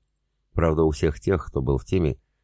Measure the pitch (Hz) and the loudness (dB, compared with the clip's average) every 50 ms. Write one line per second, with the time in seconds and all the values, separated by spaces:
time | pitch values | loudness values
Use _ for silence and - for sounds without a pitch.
0 | _ _ _ _ _ _ _ _ _ _ _ 85 82 82 80 76 82 80 76 - | _ _ _ _ _ _ _ _ _ _ _ 0 0 2 2 4 2 2 2 0
1 | - 80 73 - - - 98 85 - - - 73 67 64 69 64 - - - 95 | -2 -2 -2 -2 -2 -2 -2 -2 -2 -6 -6 -4 -2 -2 -2 -2 -2 -2 -2 0
2 | 87 76 62 - _ _ _ _ | 0 -2 -2 -4 _ _ _ _